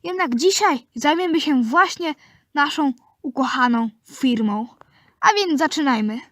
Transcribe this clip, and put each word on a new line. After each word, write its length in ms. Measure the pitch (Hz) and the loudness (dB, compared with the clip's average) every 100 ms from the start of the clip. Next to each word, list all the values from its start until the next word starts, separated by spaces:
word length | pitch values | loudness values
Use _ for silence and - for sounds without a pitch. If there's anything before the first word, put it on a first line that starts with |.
Jednak 320 | 349 370 320 | -8 -4 -2
dzisiaj 520 | 233 349 392 403 277 _ | 2 2 2 0 0 _
zajmiemy 460 | 233 294 330 359 320 | -2 0 0 0 0
się 220 | 302 262 | 2 0
właśnie 520 | 220 320 370 - 330 294 _ _ _ | 2 2 2 0 -6 -8 _ _ _
naszą 380 | 294 285 311 285 247 _ _ | -2 -2 0 -2 -2 _ _
ukochaną 680 | 294 254 262 262 247 233 226 _ _ | -8 -4 -2 0 0 0 -2 _ _
firmą. 560 | - 262 233 214 208 233 _ - _ _ _ | -4 -2 0 -2 -4 -8 _ -20 _ _ _
A 80 | - | 0
więc 260 | 415 381 285 | 2 0 0
zaczynajmy. 640 | 311 302 285 233 214 226 - | 0 0 0 0 -2 -6 -14